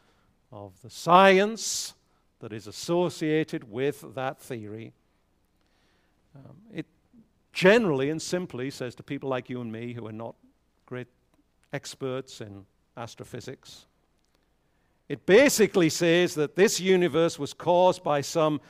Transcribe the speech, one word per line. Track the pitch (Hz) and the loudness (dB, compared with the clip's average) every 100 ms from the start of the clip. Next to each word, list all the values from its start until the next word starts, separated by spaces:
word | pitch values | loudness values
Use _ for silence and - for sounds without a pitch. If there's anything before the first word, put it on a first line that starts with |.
| _ _ _ _ _ | _ _ _ _ _
of | 107 101 92 | -18 -18 -20
the | 113 | -20
science | - 165 180 196 190 208 226 - - - - _ _ _ _ | -8 4 8 8 6 2 -4 -8 -8 -10 -16 _ _ _ _
that | 113 | -14
is | 107 101 | -12 -14
associated | - - 170 175 - 156 156 156 160 127 | -12 -2 0 -2 -2 -2 -2 -2 -8 -10
with | 110 139 143 151 | -4 -4 -4 -12
that | 123 131 139 | -8 -8 -10
theory, | - 120 104 110 117 - _ _ _ _ _ _ _ _ _ _ _ _ _ 139 | -14 -14 -12 -14 -16 -20 _ _ _ _ _ _ _ _ _ _ _ _ _ -20
um, | - 151 226 | -20 -20 -16
it | 175 - _ _ _ _ _ _ | -16 -16 _ _ _ _ _ _
generally | - 185 233 202 135 139 | 4 6 8 4 0 -2
and | 160 | -4
simply | - 180 185 120 131 | -4 -6 -6 -8 -10
says | - 127 - | -8 -12 -12
to | |
people | - 139 135 | -12 -10 -6
like | 127 123 | -6 -6
you | 123 | -10
and | 117 | -10
me | 110 120 | -10 -12
who | 120 110 | -12 -12
are | |
not | 110 117 - _ _ _ _ _ | -12 -14 -16 _ _ _ _ _
great | 123 123 _ _ _ _ _ _ | -14 -14 _ _ _ _ _ _
experts | 139 - - 135 127 131 - | -12 -12 -10 -6 -6 -10 -16
in | 107 98 98 _ _ - | -16 -16 -20 _ _ -16
astrophysics, | 117 - - 117 123 139 - - _ _ _ _ _ _ _ _ _ _ _ _ - | -16 -16 -16 -14 -14 -18 -20 -20 _ _ _ _ _ _ _ _ _ _ _ _ -14
it | 139 - | -8 4
basically | 202 285 - 196 196 160 | 6 6 6 2 4 2
says | - 170 175 175 151 | 2 2 4 2 0
that | 143 - | -4 2
this | 208 - | 2 2
universe | 185 185 175 156 165 - | 2 2 2 2 0 -2
was | 143 | -10
caused | - 160 180 185 175 | -6 0 4 4 2
by | - 147 | -2 -2
some | 139 170 156 147 | -2 0 0 -2